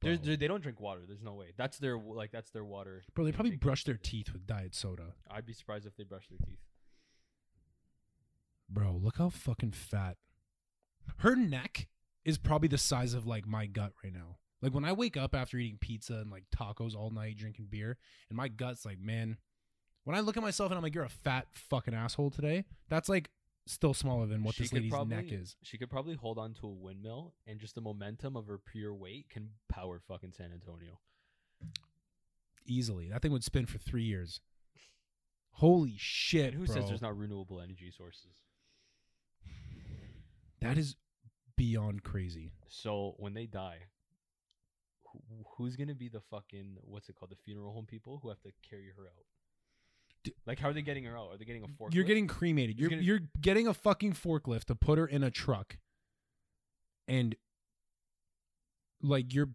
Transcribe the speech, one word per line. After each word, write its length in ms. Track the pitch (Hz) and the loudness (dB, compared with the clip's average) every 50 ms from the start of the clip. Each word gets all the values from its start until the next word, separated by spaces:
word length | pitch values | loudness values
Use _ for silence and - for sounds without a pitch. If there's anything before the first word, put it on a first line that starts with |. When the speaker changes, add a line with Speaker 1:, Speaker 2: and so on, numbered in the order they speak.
Speaker 1:
bro? 140 | - 160 170 | 0 2 2
Speaker 2:
There's, 200 | 160 151 151 156 | 2 2 0 2
they 100 | 143 147 | 2 2
don't 140 | 156 196 208 | 2 2 0
drink 200 | 151 143 113 - | -2 -6 -8 -6
water. 200 | 104 101 95 90 87 | -6 -6 -6 -8 -10
There's 140 | 92 104 104 113 | -14 -14 -12 -10
no 100 | 107 101 | -10 -10
way. 140 | 101 92 85 92 | -10 -12 -12 -6
That's 200 | 104 127 135 - | -4 -4 -4 -2
their, 200 | - 139 131 120 | -2 -2 0 0
like, 340 | 113 107 110 110 113 104 104 | -2 -4 -6 -6 -6 -6 -6
that's 200 | - 113 - - | -8 -10 -10 -10
their 140 | - 110 104 | -10 -10 -8
water 380 | 104 101 98 98 98 92 92 - - - | -8 -8 -10 -10 -10 -12 -14 -16 -4 0
Speaker 1:
Bro, 100 | 170 160 | 2 2
they 60 | 156 | 2
probably 200 | 156 - 220 240 | 2 2 2 2
Speaker 2:
intake. 100 | 170 127 | 2 4
Speaker 1:
brush 220 | 123 139 131 - - | 4 4 4 4 0
their 120 | 147 120 | -2 -2
teeth 340 | 101 - - 117 110 101 - - | -2 -2 -4 -4 -4 -6 -6 -8
with 120 | 90 92 | -8 -6
diet 300 | 104 110 101 92 92 - | -4 -4 -4 -4 -6 -6
soda. 380 | - - 95 90 87 82 87 - - - - | -6 -6 -6 -6 -8 -10 -14 -14 -16 -16 -12
Speaker 2:
I'd 140 | 98 110 113 | -12 -10 -10
be 80 | 113 110 | -10 -14
surprised 320 | - - - 104 104 104 | -14 -10 -8 -8 -8 -8
if 100 | 104 - | -12 -14
they 80 | - 104 | -14 -14
brush 240 | 95 98 95 - | -12 -12 -14 -14
their 100 | - - - - | -4 0 0 0
teeth. 140 | - - - - - _ _ - - - _ _ _ _ _ _ _ _ _ _ _ _ _ _ _ _ _ _ _ _ _ _ _ _ _ _ _ _ _ _ _ _ _ _ - | 0 -2 -8 -12 -16 _ _ -20 -20 -20 _ _ _ _ _ _ _ _ _ _ _ _ _ _ _ _ _ _ _ _ _ _ _ _ _ _ _ _ _ _ _ _ _ _ -4
Speaker 1:
Bro, 300 | 95 104 101 95 90 90 | 0 2 2 2 2 2
look 160 | 98 110 - | 2 2 4
how 120 | - 175 175 | 4 2 2
fucking 420 | - - - 131 113 - 123 110 | 2 0 -2 -2 0 0 0 -2
fat. 460 | 98 - - - 107 101 95 92 90 - _ _ _ _ _ _ _ _ _ _ _ _ _ _ _ _ - - - | -2 -4 -6 -2 -2 -2 0 -2 -6 -8 _ _ _ _ _ _ _ _ _ _ _ _ _ _ _ _ -12 -10 -2
Her 180 | - - 226 254 | 6 6 8 8
neck 520 | 254 233 165 135 127 135 - - - - - _ _ _ _ _ _ _ | 8 6 4 2 0 -2 -4 -4 -6 -6 -6 _ _ _ _ _ _ _
is 120 | 160 156 | 0 0
probably 300 | - - - 151 151 156 | 2 4 4 6 6 6
the 100 | 156 123 | 6 6
size 360 | - - - 143 123 123 120 123 | 4 4 4 2 2 2 2 0
of, 120 | 123 110 | 0 0
like, 220 | 117 113 107 98 | -2 -2 -2 -2
my 180 | 107 107 110 107 | -2 -2 -2 -2
gut 280 | 98 98 107 104 101 - - - | -2 -2 -2 -2 -2 -4 -8 -10
right 100 | 95 90 | -10 -8
now. 240 | 90 85 85 85 - _ _ _ _ | -8 -10 -12 -14 -18 _ _ _ _
Like, 120 | 127 135 127 | 0 0 2
when 120 | 143 147 | 2 2
I 60 | 170 190 | 2 2
wake 220 | 208 247 220 - | 2 2 0 2
up 180 | 143 135 131 - | 0 0 2 0
after 220 | 131 127 - - | 0 0 0 -2
eating 200 | 123 120 113 107 - | -2 -2 -2 -2 -4
pizza 360 | - - 113 104 - - 117 | -4 -4 -4 -6 -6 -6 -4
and, 140 | 110 107 107 | -4 -4 -6
like, 140 | 101 95 95 _ - | -10 -12 -4 _ -2
tacos 400 | - 117 104 107 - 113 113 107 | -2 -2 -6 -4 -4 -6 -4 -4
all 140 | 104 107 110 | -4 -4 -4
night, 260 | 110 107 107 110 107 | -4 -4 -4 -4 -6
drinking 300 | 104 110 110 107 - 107 98 | -6 -8 -8 -8 -10 -10 -8
beer, 280 | 107 104 104 113 123 - _ - - - - _ | -6 -4 -4 -4 -6 -8 _ -20 -20 -20 -12 _
and 80 | 110 | -4
my 100 | 117 135 131 | -4 -4 -4
gut's 360 | 110 110 123 127 120 - - | -4 -4 -4 -4 -4 -6 -8
like, 140 | 107 95 92 | -10 -8 -6
"Man," 380 | 95 110 113 113 113 113 113 - _ _ _ _ _ _ _ _ _ _ _ _ _ | -4 -2 -2 -2 -2 -2 -4 -6 _ _ _ _ _ _ _ _ _ _ _ _ _
when 100 | 143 160 | -2 0
I 40 | 208 | 2
look 160 | 214 220 208 | 2 2 0
at 60 | 233 220 | 2 0
myself 260 | 208 - - 202 185 | 0 2 2 2 2
and 60 | 185 | 2
I'm 60 | 175 160 | 0 0
like, 100 | 156 147 | -2 -2
"You're 80 | 165 139 | -2 -4
a 40 | 117 | -4
fat 380 | - - - 139 127 131 127 - - | -8 -4 0 0 0 0 -2 -4 -12
fucking 400 | - - - 143 123 - 120 113 | -18 -4 -2 -2 0 0 0 -2
asshole 360 | 113 117 123 - - 143 143 | 0 -2 0 2 2 2 2
today," 360 | - 147 147 151 165 190 190 - - - _ - | 2 2 2 2 2 2 0 -4 -10 -20 _ 0
that's, 180 | 156 160 - - | 0 2 4 4
like, 200 | 196 180 151 - _ _ _ _ _ _ _ | 4 2 2 0 _ _ _ _ _ _ _
still 260 | - - - 156 147 135 | -10 0 4 4 4 4
smaller 320 | - 143 131 123 117 113 | 4 2 2 4 4 2
than 180 | 107 107 107 107 | 2 2 2 2
what 120 | 110 113 | 0 0
Speaker 2:
She 80 | - 120 | 0 0
Speaker 1:
this 60 | - | 2
Speaker 2:
could 40 | 127 123 | 2 2
Speaker 1:
lady's 120 | 110 110 | 2 2
Speaker 2:
probably, 240 | - 139 113 110 113 | 2 0 0 0 0
Speaker 1:
neck 100 | 107 90 - | -2 -2 -4
is. 240 | 104 92 90 98 - _ | -4 -6 -6 -8 -14 _
Speaker 2:
she 160 | - - - | -16 -14 -10
could 120 | 107 123 123 | -8 -8 -4
probably 260 | 135 131 143 165 165 | -4 -4 -4 -4 -6
hold 220 | 131 117 113 110 | -6 -4 -4 -4
on 160 | 110 110 113 110 | -4 -6 -8 -8
to 120 | - 113 | -10 -10
a 40 | 104 | -10
windmill, 600 | 98 92 92 92 95 98 104 110 117 139 170 170 - _ _ | -10 -10 -10 -12 -12 -10 -10 -10 -10 -10 -12 -14 -20 _ _
and 100 | 113 107 104 | -14 -12 -12
just 160 | 110 107 - | -12 -10 -10
the 40 | 117 | -8
momentum 540 | 113 107 104 101 98 104 113 - - 135 135 | -6 -6 -6 -6 -8 -8 -8 -8 -8 -6 -6
of 120 | 117 107 | -6 -6
her 100 | 104 101 | -8 -10
pure 360 | 98 - - - 110 107 104 101 | -10 -10 -12 -10 -8 -6 -6 -8
weight 360 | 98 95 92 110 143 - - | -8 -10 -12 -12 -14 -16 -14
can 200 | - 117 107 110 107 - _ - | -14 -12 -12 -12 -14 -16 _ -8
power 320 | - 95 92 92 87 85 - | -6 -6 -6 -8 -8 -10 -12
fucking 280 | - 92 87 95 90 - | -12 -12 -12 -12 -14 -14
San 180 | - 90 85 | -14 -14 -12
Antonio. 480 | 87 85 95 85 85 85 85 - 87 - _ _ _ _ _ _ _ _ _ _ _ _ - - - - - _ _ _ _ _ _ _ _ _ _ _ _ _ _ - _ | -14 -14 -14 -16 -16 -16 -16 -18 -20 -20 _ _ _ _ _ _ _ _ _ _ _ _ -14 -10 -10 -12 -12 _ _ _ _ _ _ _ _ _ _ _ _ _ _ -14 _
Speaker 1:
Easily. 440 | 127 123 127 123 113 98 90 82 87 | 0 0 2 2 0 -2 -4 -4 -4
That 120 | 107 123 | -2 0
thing 100 | - 151 | 2 2
would 140 | 139 120 - | 2 2 2
spin 200 | - - 135 120 | 2 2 2 2
for 120 | - - | 0 -4
three 260 | 104 - - 131 120 113 | -6 -4 -2 0 2 2
years. 380 | 110 101 92 87 82 - - - _ _ _ _ _ _ - - - _ _ _ _ _ _ _ _ _ _ _ _ | 2 0 0 -2 -6 -8 -12 -14 _ _ _ _ _ _ -20 -20 -20 _ _ _ _ _ _ _ _ _ _ _ _
Holy 440 | _ - 147 170 180 175 151 123 104 | _ 6 8 10 10 10 6 4 0
shit, 560 | 98 - - - - - - 170 156 139 127 131 | -4 -4 -4 -2 -2 0 4 4 4 4 2 0
Speaker 2:
And 20 | |
who 100 | 160 185 | -2 -2
Speaker 1:
bro. 100 | - 107 | 0 0
Speaker 2:
says 120 | 131 123 120 | 0 0 0
there's 120 | 123 110 | -2 -2
not 160 | 117 110 101 | -4 -4 -4
renewable 440 | 101 104 104 101 98 95 90 95 87 | -4 -4 -6 -6 -8 -8 -8 -10 -12
energy 280 | 87 92 92 90 90 90 - | -12 -12 -14 -14 -16 -16 -16
sources? 460 | - 87 85 - - - 87 85 _ _ _ _ _ _ _ _ _ _ _ _ _ _ _ _ _ _ _ _ _ - - - - - - - - - - - - - - - - - - - - - - _ _ | -16 -18 -18 -18 -20 -20 -20 -20 _ _ _ _ _ _ _ _ _ _ _ _ _ _ _ _ _ _ _ _ _ -20 -18 -16 -16 -14 -14 -14 -14 -12 -12 -12 -12 -12 -16 -16 -18 -20 -20 -20 -20 -20 -20 _ _
Speaker 1:
That 180 | 113 117 139 | 0 4 4
is 180 | 160 151 139 - - _ _ _ _ _ - - _ _ - _ | 4 2 2 -2 -10 _ _ _ _ _ -20 -20 _ _ 0 _
beyond 480 | - 123 117 113 110 104 107 101 98 - | 4 4 6 4 4 2 0 -2 -2 -4
crazy. 480 | - - 98 92 90 82 80 80 82 - - - | -4 -2 -2 -2 -4 -6 -8 -10 -12 -14 -16 -20
Speaker 2:
So 480 | - - - - 110 104 101 101 98 - - | -20 -16 -8 -4 -2 -2 -2 -2 -4 -6 -6
when 140 | 104 101 101 | -8 -8 -6
they 120 | 113 117 | -8 -8
die, 320 | 110 104 95 95 90 82 82 90 95 _ _ _ _ _ _ _ _ _ _ _ _ _ _ _ _ _ _ _ _ _ _ _ - - | -6 -6 -8 -8 -8 -10 -14 -18 -20 _ _ _ _ _ _ _ _ _ _ _ _ _ _ _ _ _ _ _ _ _ _ _ -20 -20
who, 60 | - - 110 110 110 104 - - | -20 -18 -16 -16 -16 -16 -14 -6
who's 220 | - 123 123 123 | -4 -4 -4 -2
gonna 180 | 131 143 147 143 | -4 -4 -4 -4
be 140 | 123 123 120 | -8 -10 -10
the 120 | 113 104 - _ | -10 -12 -10 _
fucking, 460 | 110 101 - - 101 98 98 98 95 95 | -10 -10 -10 -12 -14 -14 -12 -12 -14 -16
what's 260 | - - 101 104 - | -16 -14 -14 -14 -14
it 80 | - 92 | -16 -18
called, 160 | - 92 90 | -18 -16 -18
the 60 | 98 - _ | -18 -18 _
funeral 260 | 107 104 104 101 101 | -14 -12 -12 -10 -10
home 140 | 107 113 110 | -10 -10 -12
people 340 | - 113 110 - 120 139 147 | -12 -14 -16 -14 -14 -14 -12
who 60 | 139 | -10
have 140 | 117 101 - | -12 -12 -12
to 100 | - 98 - _ - - | -16 -20 -20 _ -20 -18
carry 180 | 110 98 98 95 92 | -18 -16 -16 -18 -20
her 60 | 101 95 | -20 -20
out? 200 | 87 85 87 _ _ _ _ _ _ _ _ _ _ _ _ _ _ _ _ _ _ _ _ - | -20 -20 _ _ _ _ _ _ _ _ _ _ _ _ _ _ _ _ _ _ _ _ _ -12
Speaker 1:
D- 100 | 107 - - - | -12 -12 -10 -8
Speaker 2:
Like, 100 | 113 131 | -8 -4
how 120 | - 147 143 | -2 0 0
are 40 | 151 | 0
they 80 | 151 | 0
getting 220 | 147 147 139 135 127 | -2 -4 -4 -6 -6
her 140 | 117 117 | -8 -8
out? 140 | 117 104 85 95 | -8 -10 -10 -12
Are 40 | |
they 60 | 101 110 | -12 -10
getting 200 | 117 117 113 107 | -10 -10 -10 -10
a 40 | |
forklift? 260 | 147 143 - 110 165 160 | -12 -10 -8 -4 4 6
Speaker 1:
You're 100 | 180 185 | 6 8
getting 220 | 190 214 220 208 | 8 8 6 6
cremated. 480 | 156 - - 170 170 156 143 123 110 110 | 2 0 2 4 6 6 6 6 4 4
Speaker 2:
Who's 40 | 117 | 2
Speaker 1:
You're, 80 | 151 170 | 2 2
Speaker 2:
gonna 100 | 165 160 | 4 4
Speaker 1:
you're 180 | 180 185 214 202 165 147 - 156 | 6 6 6 4 2 -2 -4 4
getting 260 | 147 190 196 220 233 | 6 6 8 8 6
a 60 | 226 180 | 6 2
fucking 400 | - - 208 190 - 208 202 165 | 6 6 6 6 6 4 2 2
forklift 500 | - - 170 160 151 - 127 117 110 - | 2 2 2 2 2 2 0 -2 0 0
to 100 | - 120 | 0 2
put 220 | - - 147 151 | 4 6 8 8
her 80 | 156 165 | 6 6
in 160 | - 143 143 | 4 4 4
a 80 | 139 127 | 4 2
truck, 480 | - - - - 117 95 95 - - - - _ _ _ _ _ _ _ _ _ _ _ _ _ _ _ _ _ _ _ _ _ _ _ _ - | 2 2 2 2 2 2 0 -6 -12 -16 -18 _ _ _ _ _ _ _ _ _ _ _ _ _ _ _ _ _ _ _ _ _ _ _ _ 2
and, 260 | 127 127 120 113 107 - _ _ _ _ _ _ _ _ _ _ _ _ _ _ _ _ _ _ _ _ _ _ _ _ _ _ _ _ _ _ _ _ | 4 4 4 2 0 -4 _ _ _ _ _ _ _ _ _ _ _ _ _ _ _ _ _ _ _ _ _ _ _ _ _ _ _ _ _ _ _ _
like, 320 | - 139 143 135 123 127 127 | 2 4 4 4 4 2 2
you're, 160 | 143 147 135 | 2 2 2